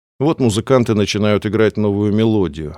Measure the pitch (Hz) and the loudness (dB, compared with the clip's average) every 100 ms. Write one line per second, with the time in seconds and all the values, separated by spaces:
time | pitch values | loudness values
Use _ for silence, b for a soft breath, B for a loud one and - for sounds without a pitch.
0 | _ - 143 160 127 104 113 131 113 107 | _ -4 -2 0 0 0 2 2 2 0
1 | 98 104 107 101 107 104 107 104 107 101 | 0 0 0 0 0 2 2 2 -2 0
2 | 104 104 113 110 90 73 76 | 0 0 2 2 -2 -4 -12